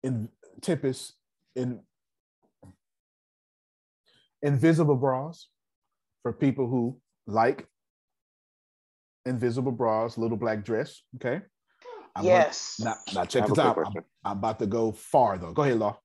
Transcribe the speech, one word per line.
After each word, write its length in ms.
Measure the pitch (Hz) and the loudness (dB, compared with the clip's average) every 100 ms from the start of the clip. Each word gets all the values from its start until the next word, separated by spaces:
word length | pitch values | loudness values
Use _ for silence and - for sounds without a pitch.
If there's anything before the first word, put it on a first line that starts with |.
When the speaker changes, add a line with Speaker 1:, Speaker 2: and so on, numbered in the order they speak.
Speaker 1:
in 260 | 131 123 107 _ - - | -2 -4 -4 _ -20 -10
Tempest, 540 | - 156 139 127 - _ _ _ _ 127 | -2 0 0 -4 -10 _ _ _ _ -4
in 260 | 123 117 _ _ _ _ _ _ _ _ - _ _ _ _ _ _ _ _ _ _ _ _ _ _ _ _ _ | -4 -6 _ _ _ _ _ _ _ _ -20 _ _ _ _ _ _ _ _ _ _ _ _ _ _ _ _ _
invisible 540 | 147 139 165 165 151 131 | 0 4 6 6 4 4
bras 520 | 135 131 151 165 - _ _ _ _ _ _ _ | 2 0 -4 -12 -20 _ _ _ _ _ _ _
for 100 | 120 | -6
people 360 | - 139 135 123 | 0 0 2 0
who 300 | 127 120 139 _ _ - | 0 0 -4 _ _ -4
like 400 | 107 120 - - _ _ _ _ _ _ _ _ _ _ _ _ _ _ _ 127 | 2 2 2 -10 _ _ _ _ _ _ _ _ _ _ _ _ _ _ _ -6
invisible 460 | 123 120 120 131 | 0 0 0 -2
bras, 460 | 120 120 110 113 113 | 0 0 2 0 -2
little 180 | 113 113 | -2 -2
black 280 | 117 107 | -2 -4
dress. 380 | 101 110 151 - _ 127 | -2 -4 -4 -10 _ -8
Okay. 260 | 131 151 - _ _ _ - 453 - - | -4 -4 -8 _ _ _ -20 -20 -14 -4
I'm 80 | |
Speaker 2:
Yes. 520 | 175 180 151 - - - | 4 4 4 0 -10 -6
Speaker 1:
gonna, 180 | 113 110 - | -6 -6 -6
now, 60 | 92 | -6
now 40 | |
check 180 | 90 127 | 0 0
Speaker 3:
I 20 | |
have 60 | - | 2
Speaker 1:
this 80 | 110 | 4
Speaker 3:
a 40 | |
quick 20 | |
Speaker 1:
out. 140 | 131 104 | 4 2
I'm, 60 | |
Speaker 3:
question. 200 | 80 82 - _ | -2 -6 -12 _
Speaker 1:
I'm 140 | - 101 | -8 -4
about 200 | 113 113 | -4 -2
to 80 | 107 | -2
go 260 | 113 113 | 0 -2
far 460 | 101 - 147 117 95 | -4 0 2 2 0
though. 140 | 85 | -4
Go 100 | 90 | 0
ahead, 160 | 139 117 | 0 2
Law. 200 | 107 98 | 0 -4